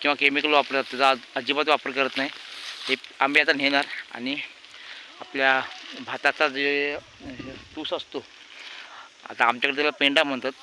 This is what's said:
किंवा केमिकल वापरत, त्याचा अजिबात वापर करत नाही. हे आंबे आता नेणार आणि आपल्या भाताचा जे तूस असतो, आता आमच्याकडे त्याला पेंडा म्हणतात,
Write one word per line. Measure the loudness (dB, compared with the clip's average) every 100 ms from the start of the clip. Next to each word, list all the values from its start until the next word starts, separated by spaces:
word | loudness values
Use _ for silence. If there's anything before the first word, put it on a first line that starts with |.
किंवा | 0 2
केमिकल | 2 2 4
वापरत, | 4 4 0
त्याचा | -2 2 4 4 -2 -6
अजिबात | -2 0 2
वापर | 2 2
करत | 0 0 0
नाही. | -4 -6 -16 -14 -14 -10 -4
हे | -4 -4 -2
आंबे | 2 4
आता | 4
नेणार | 2 2 2 0 -6 -12
आणि | -10 -6 -6 -8 -14 -20 -20 -18 -18 -18 -18
आपल्या | -10 0 2 2 0 -10 -14 -14
भाताचा | -10 -2 0 2 0
जे | 0 0 0 -2 -6 -12 -18 -16 -14 -14 -16 -16 -12
तूस | -6
असतो, | -6 -6 -12 -12 -18 -20 -20 -18 -16 -16 -18 -20 -20 -8
आता | 2 4
आमच्याकडे | 4 0 0
त्याला | 0 2
पेंडा | 4 4
म्हणतात, | 4 2 -4 -6